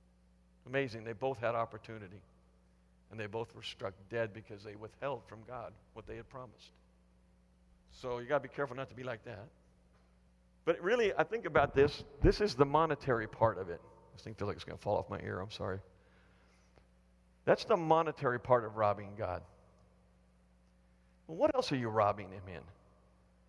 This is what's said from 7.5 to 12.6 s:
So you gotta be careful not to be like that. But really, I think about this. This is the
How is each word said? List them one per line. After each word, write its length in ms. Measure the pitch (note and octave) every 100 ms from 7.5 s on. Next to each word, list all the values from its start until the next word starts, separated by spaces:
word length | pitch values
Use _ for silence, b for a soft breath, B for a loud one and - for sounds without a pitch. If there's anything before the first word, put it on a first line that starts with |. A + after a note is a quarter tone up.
| - - - -
So 260 | - B2+ A#2+
you 80 | A#2+
gotta 160 | A#2+
be 80 | C3
careful 260 | - C#3 B2
not 140 | C3
to 60 | A2
be 80 |
like 200 | B2+ A2 A#2+
that. 220 | G#2 A#2 - - - - - - - - - - - -
But 160 | F3
really, 320 | F3 B3 G#3
I 100 | D3+
think 220 | D#3+ A3+ F3+
about 300 | D3+ C#3 C3+
this. 280 | C#3+ - - -
This 200 | E3+ G3+
is 140 | G#3
the 100 | A#2+